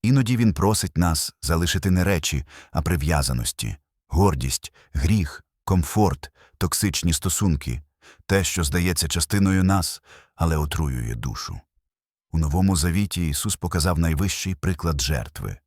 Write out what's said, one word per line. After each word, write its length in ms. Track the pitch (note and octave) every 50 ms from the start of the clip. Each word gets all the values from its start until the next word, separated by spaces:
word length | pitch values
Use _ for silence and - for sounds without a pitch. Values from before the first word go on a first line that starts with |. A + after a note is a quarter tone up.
Іноді 360 | - A2 B2+ C#3 B2+ A2 B2+ A2+
він 160 | A#2+ A2+ E2
просить 440 | - G2 G2+ G#2+ - - F#2 _ E2
нас 380 | F2 E2+ D#2+ - - - - _
залишити 500 | - D2 E2 E2 F2 F2 - F2+ - G2
не 120 | F#2 F2+ F2+
речі, 420 | G2 G2 E2 - - - C#2 C2+ - - - - _
а 100 | - D2
прив'язаності, 960 | D2+ D#2+ F2 D#2 C#2+ D2 - D2 C2+ - C2 A#1+ A1+ - - - - A1 G1+ - _ _ _ _ _ _
гордість, 680 | - D#2 G2 G2 E2 C2 A#1+ C2 - - - - _ - _ _ _
гріх, 500 | D2 C#2+ D#2 G#2+ G#2+ F2 D2 - - _ _ _ _ _
комфорт, 680 | - F#2+ F2+ D#2+ - - G#2+ G#2+ F2+ C2+ - - - _ _ _ _ _ _
токсичні 560 | - E2 - - - G2+ D2 - - F2 D2+
стосунки, 720 | - - F#2 - - G#2+ F#2+ D#2+ C#2 - - A#1+ C2 - _ _ _ _ - - _ _
те, 180 | _ F#2+ G2 F#2
що 200 | - - - E2
здається 440 | D2 F2 F2 F2 F2+ F2 - - D2+
частиною 560 | - E2+ E2 - - G2+ G2 F#2+ F#2+ F#2+ F#2
нас, 380 | F#2+ G2 F#2+ F2 - - - _ _ - - - _ _
але 220 | - E2+ E2 D#2+ D#2
отруює 580 | D2+ D2 - - D#2+ C#2+ B1+ B1 A#1 A1+ A#1
душу. 440 | A1+ G#1+ C2 G#1+ - - - G1+ - - _ _ _ _ _ _ _ _ _ _ _ _ _
У 60 | - E2
Новому 380 | D#2 D2 C#2+ F2+ F#2+ F#2+ F#2
Завіті 540 | E2 D2 F2 E2 F#2+ G#2 F#2+ - F2+ F2 D#2
Ісус 260 | C#2+ - - G#2+ -
показав 440 | - - E2+ - F2+ D2+ F#2 F2 D#2
найвищий 560 | E2 E2 D#2+ C#2+ G2 F#2+ - - - F#2+ F#2
приклад 460 | - - F#2+ F2+ - - E2+ D#2+ C#2
жертви. 560 | - - D2+ C2 C2 - _ - - G1+ G1+ - _